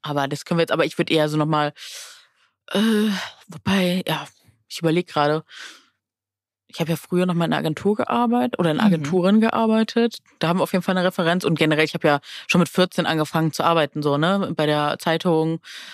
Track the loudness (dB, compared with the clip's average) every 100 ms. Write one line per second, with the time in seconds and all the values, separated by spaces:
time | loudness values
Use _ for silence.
0 | -6 -4 -4 -6 -4 -2 0 2 0 -2
1 | 0 2 2 0 0 0 -2 -6 -18 -18
2 | -18 -20 _ _ _ _ -6 0 2 2
3 | 0 -2 -8 -16 -20 -8 -2 0 0 -2
4 | -2 -6 -8 _ _ _ -16 -4 0 0
5 | 0 0 0 0 -6 -20 -20 -20 _ _
6 | _ _ _ _ _ _ _ -6 -4 -4
7 | -2 0 0 0 0 -2 -2 -2 -2 0
8 | 0 0 0 0 0 0 0 2 2 2
9 | 0 0 4 4 2 2 2 2 2 0
10 | 0 -2 _ -4 0 0 0 0 0 0
11 | 0 0 0 2 2 2 2 2 0 2
12 | 2 2 -2 -12 0 2 2 2 0 0
13 | -2 0 0 0 0 0 2 2 0 0
14 | 0 2 2 0 -2 -2 0 0 0 -2
15 | -2 0 2 2 0 -4 -8 -20 -18